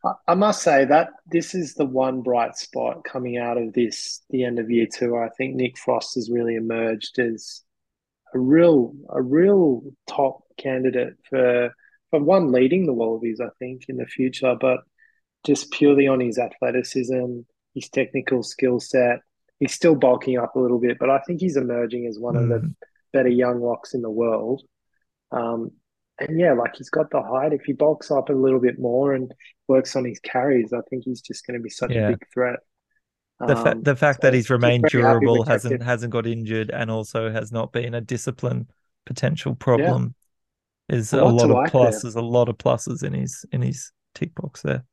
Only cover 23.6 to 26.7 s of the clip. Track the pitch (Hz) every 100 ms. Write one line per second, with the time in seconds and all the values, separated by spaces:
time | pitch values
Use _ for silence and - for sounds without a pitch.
23.6 | 120 117 - 131 113 110 117 110 110 139
24.6 | _ _ _ _ _ _ _ 123 117 117
25.6 | 113 _ _ _ _ - 147 160 175 123
26.6 | 117